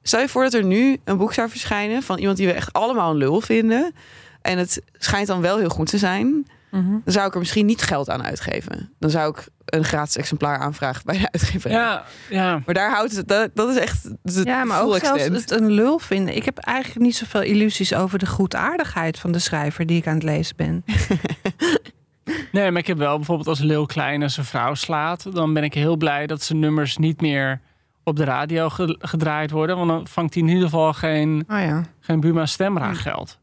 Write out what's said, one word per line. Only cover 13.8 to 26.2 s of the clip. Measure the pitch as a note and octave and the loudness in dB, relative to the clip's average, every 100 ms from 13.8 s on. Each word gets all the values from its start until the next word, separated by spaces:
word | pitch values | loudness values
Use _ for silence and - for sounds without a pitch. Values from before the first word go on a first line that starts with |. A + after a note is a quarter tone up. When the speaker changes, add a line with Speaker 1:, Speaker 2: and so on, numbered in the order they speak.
| A3+ - - - | 2 -2 -6 -10
Speaker 1:
het | F#3 F#3 | -4 -2
Speaker 2:
Ja, | A#3 B3+ | 0 0
maar | B3 F#3 | 0 2
Speaker 1:
full | A3 | 2
Speaker 2:
ook | F#3+ | 2
zelfs | D4+ C#4+ | 2 2
Speaker 1:
extent. | C#3+ F#3 - | 2 0 0
Speaker 2:
het | |
een | A3+ A3 | 2 4
lul | G#3 A#3+ D#4+ | 4 4 2
vinden. | - G3 F#3+ - | 0 0 0 -2
Ik | B3+ | -4
heb | - | -4
eigenlijk | - B3 C4 A3+ A#3+ | -4 -4 -4 2 2
niet | A#3 | 2
zoveel | A3+ G#3+ | -2 -2
illusies | F#3+ G#3 G#3+ - F#3+ | 2 4 4 2 0
over | - F#3 F#3+ | 0 0 0
de | F#3 | -2
goedaardigheid | - F#3+ - G#3 F4 D#4 - E3 D#3+ | 0 0 0 -2 -2 -4 -2 -4 -4
van | F3+ | -2
de | E3+ | -2
schrijver | - D#3 D3 - E3 | 0 -2 -2 -2 0
die | E3+ | 0
ik | D#3+ | 2
aan | |
het | D#3 | 0
lezen | D#3 D3+ D#3+ - | 0 -2 -2 -4
ben. | D#3 E3+ G3 | -4 -2 -2
Speaker 1:
<laughs> | G#3+ - F#3 - D#3+ - - E4+ D#4+ - _ _ _ - D#4+ C#4 | -2 0 0 -2 -4 -6 -2 0 0 -4 _ _ _ -8 -8 -2
Speaker 3:
Nee, | G3 G3 | 0 2
maar | F3 | 0
ik | E3+ | 0
heb | E3 | 0
wel | D3 D3+ | 0 0
bijvoorbeeld | D3 E3 D#3 | 0 -2 0
als | D3+ | 0
Lil | D3+ D3+ D3 | 2 2 0
Kleine | D#3+ C3+ D3 C#3+ | -2 -2 0 -2
zijn | C3 C3 | -4 -4
vrouw | C3 A#2+ | -2 -2
slaat, | C#3+ - D#3 D#3 E3+ F#3+ | -2 -2 -2 -2 -4 -6
dan | F3+ D#3 | -2 0
ben | D#3 | 2
ik | D3 | 0
heel | D3 D3+ D#3+ | 0 0 2
blij | D#3 C#3+ | 0 0